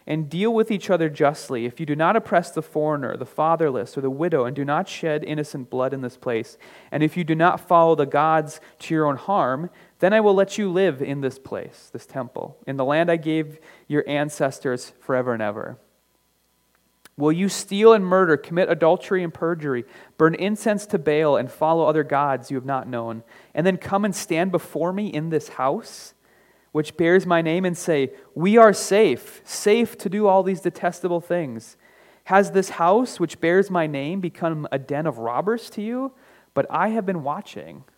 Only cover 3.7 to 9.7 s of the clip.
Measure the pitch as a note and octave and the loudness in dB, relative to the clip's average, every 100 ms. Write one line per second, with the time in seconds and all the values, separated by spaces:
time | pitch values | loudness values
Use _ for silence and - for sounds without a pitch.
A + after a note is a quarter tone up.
3.7 | A#2+ F#2+ C#3+ C3+ C3+ F3 D#3 B2 C#3 C#3 | -2 -6 -6 -6 -2 -2 0 -2 -4 -2
4.7 | D3+ F#3+ - E3 D3+ D#3 D3+ D3+ D3 A#2+ | -2 -4 -6 -4 -4 -4 -6 -6 -10 -8
5.7 | B2+ C3 C3+ B2 - B2+ A2+ A2+ - - | -4 -4 -4 -10 -8 -4 -4 -6 -16 -20
6.7 | - - D3 D3+ F3+ D#3+ D#3+ E3+ - - | -20 -8 -2 -2 -2 -2 2 2 2 2
7.7 | E3+ E3 D#3 C#3 C#3+ D#3 D#3+ D3 - - | 4 6 4 2 2 2 2 -2 -12 -20
8.7 | - - D#3+ D3+ C3 - G3 B2+ C3 F3 | -16 -4 0 0 -2 -2 0 0 -2 -6